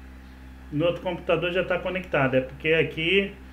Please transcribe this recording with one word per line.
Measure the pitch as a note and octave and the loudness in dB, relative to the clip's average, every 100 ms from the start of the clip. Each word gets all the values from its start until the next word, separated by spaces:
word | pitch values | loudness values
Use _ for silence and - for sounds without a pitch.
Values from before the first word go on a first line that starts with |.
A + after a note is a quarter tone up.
| - - - - - - - | -18 -18 -20 -20 -20 -18 -6
No | D3 E3+ | 0 0
outro | E3+ | 0
computador | F#3 E3+ - E3 F3 | -4 -4 0 0 2
já | F3+ | 0
tá | E3+ F3 | 0 -2
conectado, | F#3 F#3 F#3 D3+ C3 C3 | -2 -4 -2 2 4 4
é | |
porque | C3 - D#3 | 0 -2 2
aqui, | D#3+ D3 D#3+ E3 G3 G3 - - | 4 2 0 2 2 2 -4 -16